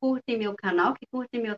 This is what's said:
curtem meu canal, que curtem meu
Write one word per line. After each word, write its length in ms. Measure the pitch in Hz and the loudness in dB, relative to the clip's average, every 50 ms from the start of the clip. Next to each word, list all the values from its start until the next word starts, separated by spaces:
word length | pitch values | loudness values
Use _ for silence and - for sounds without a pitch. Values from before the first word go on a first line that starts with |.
curtem 360 | 269 262 262 254 - - 233 220 | 2 2 2 2 0 -2 -2 0
meu 160 | 214 202 202 | 0 -2 -2
canal, 380 | - - 190 175 175 180 240 269 | -2 0 2 2 4 4 2 2
que 120 | - - - | -2 -8 -6
curtem 280 | - 254 247 - - 240 | -6 -6 -6 -4 -4 -4
meu 140 | 226 214 208 | -2 -2 -4